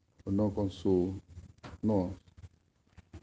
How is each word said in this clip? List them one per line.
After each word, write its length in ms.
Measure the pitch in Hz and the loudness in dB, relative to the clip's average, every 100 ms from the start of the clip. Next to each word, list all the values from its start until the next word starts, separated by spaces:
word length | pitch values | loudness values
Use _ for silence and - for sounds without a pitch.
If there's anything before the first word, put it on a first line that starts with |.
| _ _ 104 | _ _ -2
o 60 | |
no 220 | 98 104 | 2 2
con 160 | 107 98 | 0 -2
su... 500 | - 98 90 92 98 - - - - - - | 0 2 4 2 -4 -12 -20 -20 -20 -18 -4
No, 320 | 107 101 90 95 _ - - _ _ _ _ - _ - | 0 2 0 -6 _ -20 -20 _ _ _ _ -20 _ -20